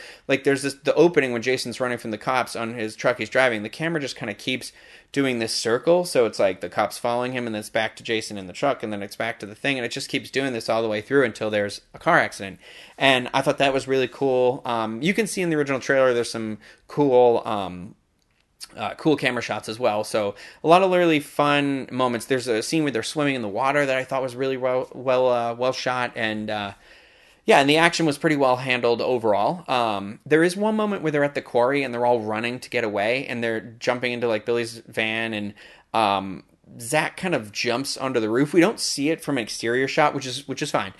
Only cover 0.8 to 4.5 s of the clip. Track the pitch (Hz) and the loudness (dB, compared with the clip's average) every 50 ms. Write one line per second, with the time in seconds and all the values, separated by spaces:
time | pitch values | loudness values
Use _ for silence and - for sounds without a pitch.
0.8 | - 135 - 151 160 175 170 151 135 127 120 117 110 131 131 127 - 123 110 - | -2 0 4 6 6 6 6 4 0 0 -2 -2 0 0 0 0 -2 -6 -6 -4
1.8 | 127 123 120 113 - 113 107 107 - 131 131 127 117 - - - 117 113 120 120 | -4 -2 -2 -4 -6 -8 -8 -6 -4 -2 0 0 0 -2 -4 -6 -6 -6 -6 -6
2.8 | 110 107 107 - - 131 120 - 110 - - 127 131 127 113 107 104 113 - - | -6 -8 -6 -2 0 0 0 0 -2 -2 2 2 2 2 2 0 -4 -8 -6 -6
3.8 | 156 165 170 160 139 120 - - 123 110 101 - - 135 | -4 -2 -2 -2 -4 -6 -8 -8 -8 -8 -8 -6 -6 -6